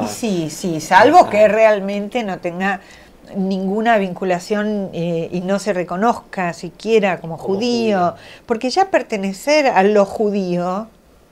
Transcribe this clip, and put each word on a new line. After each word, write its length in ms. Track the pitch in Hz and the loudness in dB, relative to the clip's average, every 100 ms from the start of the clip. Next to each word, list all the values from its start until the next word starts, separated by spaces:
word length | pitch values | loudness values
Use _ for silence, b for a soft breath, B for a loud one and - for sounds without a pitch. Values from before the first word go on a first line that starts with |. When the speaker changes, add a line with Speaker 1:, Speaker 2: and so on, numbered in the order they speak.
| - | -2
Speaker 1:
sí, 340 | - 226 175 | -4 -4 -2
Speaker 2:
a 60 | 151 | -4
Speaker 1:
sí, 0 | |
sí, 320 | - 185 156 | -6 -4 -4
salvo 380 | - 185 247 359 | 4 6 8 8
Speaker 2:
a 100 | - | 6
Speaker 1:
que 180 | 208 214 | 6 4
realmente 760 | 220 220 208 196 202 202 247 208 | 6 4 4 -2 -6 -4 -4 -4
no 140 | 180 | -6
tenga 420 | 180 175 196 190 B B B - - 196 | -6 -4 -4 -4 B B B -20 -10 -4
ninguna 600 | 190 190 190 208 220 220 | -2 -2 -2 0 2 2
vinculación, 920 | 190 170 190 175 - 208 214 208 190 | 0 -4 -2 -2 -2 -4 -2 -4 -4
eh, 380 | 170 170 165 165 | -4 -4 -4 -4
y 80 | 180 | -4
no 200 | 185 196 | -2 -2
se 120 | 214 | -2
reconozca 800 | 180 170 180 233 - - 196 175 | -4 -4 -2 -2 -2 -8 -6 -6
siquiera 720 | 165 175 - 208 220 196 165 | -6 -12 -10 -4 -2 -2 -2
como 160 | 165 165 | -6 -10
Speaker 2:
Como 180 | - 196 | -6 -4
Speaker 1:
judío, 420 | 240 233 220 196 175 | -2 -2 0 0 -2
Speaker 2:
judío. 40 | - B B - | -4 B B -6
Speaker 1:
porque 240 | 226 254 | -4 -2
ya 220 | 359 381 | 0 0
pertenecer 760 | 330 247 208 196 190 285 302 269 | 0 -2 -4 -4 -4 0 2 4
a 160 | 185 | 4
lo 200 | 196 208 196 | 4 4 2
judío, 840 | - 208 202 180 175 175 190 220 _ _ _ _ | 0 -2 0 -2 -2 -2 -4 -8 _ _ _ _